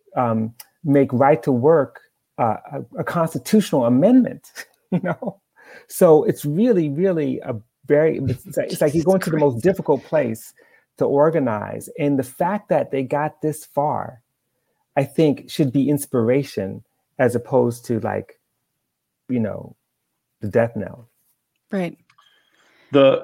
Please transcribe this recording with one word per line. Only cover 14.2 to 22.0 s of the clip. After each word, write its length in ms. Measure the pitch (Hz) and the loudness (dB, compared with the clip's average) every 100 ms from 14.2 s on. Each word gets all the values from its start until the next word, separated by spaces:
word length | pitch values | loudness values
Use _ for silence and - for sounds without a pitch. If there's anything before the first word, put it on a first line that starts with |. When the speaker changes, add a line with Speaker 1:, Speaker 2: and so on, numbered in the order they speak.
| _ _ _ _ _ _ _ - | _ _ _ _ _ _ _ -4
Speaker 1:
I 80 | |
think, 460 | 139 - 156 131 - | -2 2 2 2 -6
should 240 | - 143 | -2 0
be 160 | 139 131 | 0 0
inspiration 920 | 143 - 127 113 135 135 - 98 107 - _ _ - | 0 -2 -2 2 0 -2 -6 -8 -10 -16 _ _ -2
as 160 | 120 170 | 0 0
opposed 500 | - 131 120 117 - | 0 0 0 -2 -4
to, 140 | 113 | -4
like, 400 | 107 101 - _ _ _ _ _ _ _ _ _ - | -2 -6 -8 _ _ _ _ _ _ _ _ _ -6
you 100 | 123 | -4
know, 360 | 107 98 107 - _ _ _ _ _ _ | -4 -6 -14 -20 _ _ _ _ _ _
the 60 | 104 | -2
death 280 | 117 117 110 | 0 0 -2
knell. 320 | 95 - - _ _ _ _ _ _ | -10 -12 -20 _ _ _ _ _ _
Speaker 2:
Right. 260 | 196 170 - | -6 -6 -8